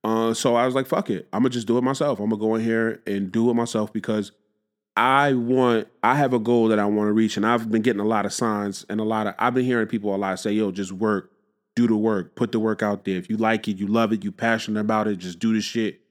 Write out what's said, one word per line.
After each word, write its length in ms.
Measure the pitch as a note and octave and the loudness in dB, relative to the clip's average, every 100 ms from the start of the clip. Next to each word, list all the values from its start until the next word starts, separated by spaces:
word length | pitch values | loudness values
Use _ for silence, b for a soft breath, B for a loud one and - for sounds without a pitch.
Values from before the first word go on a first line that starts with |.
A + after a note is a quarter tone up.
Uh, 300 | A2 A2+ A2+ | 0 0 0
so 200 | A2 C3 | 2 2
I 120 | A#2 B2+ | 4 2
was 80 | |
like, 120 | C3 C3 | 0 0
"Fuck 240 | D#3 G#2 | -2 -2
it. 180 | G2 - | -6 -4
I'ma 160 | - B2+ | 0 0
just 180 | A#2+ G#2+ | 0 0
do 120 | A#2+ | 0
it 40 | |
myself. 380 | B2+ C3+ D3 G#2+ | 0 0 -2 -2
I'ma 160 | G#2 G#2 | -2 -2
go 180 | A2 | 0
in 80 | A2 | 0
here 400 | A2+ A2+ A2+ A2 - | 0 0 -2 -4 -4
and 240 | G2+ F#2+ | -4 -2
do 200 | A2+ A#2 | 0 2
it 40 | |
myself," 380 | A#2 A#2 A2 G#2+ | 0 -2 -2 -4
because 400 | A2+ - G#2+ G2+ _ _ _ _ _ _ - | -6 -2 -4 -4 _ _ _ _ _ _ 0
I 380 | B2 C3+ C#3+ | 4 4 4
want, 540 | B2+ A#2 B2+ B2 A2+ - _ | 2 2 2 4 2 -2 _
I 140 | A2 C#3 | 2 2
have 160 | C3+ | 2
a 60 | B2 | 0
goal 300 | A2 A#2+ A2+ | 2 4 4
that 100 | G#2+ | 2
I 80 | G#2 | 2
wanna 260 | G#2 G#2 | 0 2
reach, 240 | G#2+ A2 - | 2 2 2
and 100 | A2 | 2
I've 240 | A#2 A2+ | 2 2
been 120 | A2 | 0
getting 180 | A2+ G2+ | 2 0
a 60 | G#2+ | 0
lot 200 | A2 G2+ | 0 -2
of 60 | |
signs 520 | - A#2 G#2 G2+ F#2+ - | -2 -2 0 -4 -8 -8
and 100 | G#2+ | -4
a 60 | |
lot 220 | G#2+ A2 G#2+ | -2 -2 -4
of, 80 | - | 0
I've 160 | B2 | 0
been 100 | B2 | 2
hearing 220 | B2+ A#2+ G#2+ | 2 0 0
people 280 | A2 G2+ | -2 -2
a 20 | G2 | -2
lot 240 | G2 F#2 | -2 -2
say, 120 | G#2+ | -2
"Yo, 200 | G#2 G#2 | 0 0
just 200 | F#2 F#2 | -2 -8
work, 380 | F#2+ A2 G2+ - _ _ _ _ - | -2 0 0 -4 _ _ _ _ 0
do 100 | A#2+ | 2
the 100 | A2 | 2
work, 380 | A2 G2+ E2+ | 2 0 -4
put 180 | - A#2 | -4 -2
the 60 | A#2 | 0
work 240 | A2 G#2 | -2 0
out 220 | G#2 G2+ | -2 -2
there. 120 | - F#2 | -4 -6
If 140 | F#2 | -4
you 60 | A2 | 0
like 320 | A2+ A2 A2 | 0 0 -2
it, 100 | F#2+ | -6
you 80 | G2+ | -2
love 260 | A2+ A2 | 0 2
it, 120 | G#2+ | -2
you 80 | G2+ | -4
passionate 480 | - A#2 A2+ - G#2+ | -4 -2 0 -2 -4
about 260 | G#2+ A2 G#2+ | 0 0 -2
it, 100 | F#2+ | -4
just 220 | F2+ E2+ | -8 -4
do 140 | A2+ | -2
the 80 | A2 | 0
shit 400 | G#2 A#2 G#2+ - _ | -2 -4 -4 -8 _